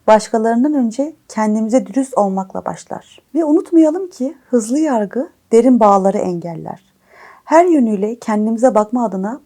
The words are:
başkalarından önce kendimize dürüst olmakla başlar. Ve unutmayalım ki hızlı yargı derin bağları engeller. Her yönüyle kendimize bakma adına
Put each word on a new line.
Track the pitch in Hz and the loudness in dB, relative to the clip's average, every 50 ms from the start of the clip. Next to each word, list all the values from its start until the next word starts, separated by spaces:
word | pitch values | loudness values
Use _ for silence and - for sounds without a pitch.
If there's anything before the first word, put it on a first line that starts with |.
| - | 2
başkalarından | - 214 214 208 - - 233 220 226 233 233 247 302 302 | 4 4 4 2 0 -4 -2 0 0 0 0 0 0 0
önce | 277 247 226 208 - 277 311 311 _ _ - | 0 -2 -2 -2 -4 -6 -6 -8 _ _ -12
kendimize | - 226 220 214 214 220 220 220 214 254 202 | -6 -4 -2 -2 0 -2 -2 0 0 0 0
dürüst | 190 196 269 269 269 - - | 0 -4 -4 -4 -2 -2 -2
olmakla | 202 196 190 190 190 190 - 185 175 | -2 -2 -2 -6 -8 -8 -10 -10 -8
başlar. | 180 175 - - - - - - _ _ _ _ _ - | -8 -10 -10 -12 -14 -16 -16 -16 _ _ _ _ _ -4
Ve | 294 339 | -4 0
unutmayalım | 294 294 359 - - 349 330 320 311 302 370 392 359 | 0 0 0 0 2 2 4 4 4 2 -2 -6 -10
ki | - - 254 269 - _ _ - | -8 -8 -8 -8 -8 _ _ -2
hızlı | - 240 214 214 247 302 | -2 -2 -2 0 -2 -2
yargı | 320 311 262 226 208 190 - 226 285 - _ _ _ - - | 0 0 0 -2 -2 -4 -4 -6 -8 -8 _ _ _ 2 2
derin | 226 233 262 254 233 | 4 6 6 4 4
bağları | 220 208 202 196 190 196 190 208 | 6 4 4 4 2 0 0 -2
engeller. | - 185 180 170 165 170 165 160 156 160 156 - _ _ _ _ _ _ _ _ - - - _ _ | -4 -4 -6 -6 -8 -10 -12 -12 -12 -14 -16 -16 _ _ _ _ _ _ _ _ -20 -20 -20 _ _
Her | - 302 320 349 | 2 4 4 4
yönüyle | 370 330 294 247 220 214 190 196 214 233 233 | 4 4 2 2 0 0 -2 -4 -4 -6 -8
kendimize | - - 220 214 214 220 226 220 233 254 202 | -6 -4 -2 -2 -2 -2 -2 2 2 2 4
bakma | 214 214 214 240 247 240 | 2 0 0 -2 -4 -4
adına | 214 190 190 190 208 247 302 _ | -4 -4 -4 -6 -6 -8 -10 _